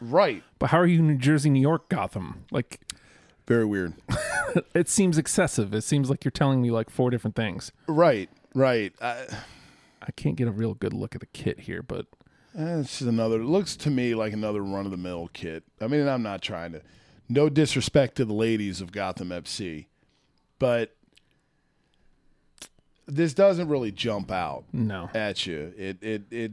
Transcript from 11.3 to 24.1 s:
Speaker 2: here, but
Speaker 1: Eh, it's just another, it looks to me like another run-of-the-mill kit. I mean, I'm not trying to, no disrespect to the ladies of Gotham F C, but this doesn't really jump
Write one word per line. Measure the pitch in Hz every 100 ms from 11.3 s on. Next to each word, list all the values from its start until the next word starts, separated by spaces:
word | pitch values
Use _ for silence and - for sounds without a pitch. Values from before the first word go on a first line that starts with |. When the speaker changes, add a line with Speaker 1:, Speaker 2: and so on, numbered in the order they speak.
| - - -
Speaker 2:
here, | - 90
but | - 95 - _ _ _ _ 185
Speaker 1:
Eh, | 160 170
it's | 131 -
just | 123
another, | 113 113 113
it | 120
looks | 185 185 -
to | 151
me | 131 123
like | 110 107
another | 107 107 104
run-of-the-mill | 98 98 98 92 90 87 85
kit. | - 87 80 - -
I | 110
mean, | 147 143
I'm | 127
not | 110 95
trying | - 90 85
to, | 78 - - _ _ -
no | 123 151
disrespect | 143 151 135 - 151 127 -
to |
the | 117
ladies | 107 113 110 101 90
of | 90
Gotham | 98 95 90 92
F | 87 -
C, | - 95 78 - _ _ _ _ _ _ -
but | 127 120 113 _ _ _ _ _ _ _ _ _ _ _ _ _ _ _ _ - - _ _ _ -
this | 143 165
doesn't | 131 196 175 170
really | 143 113
jump | 95 117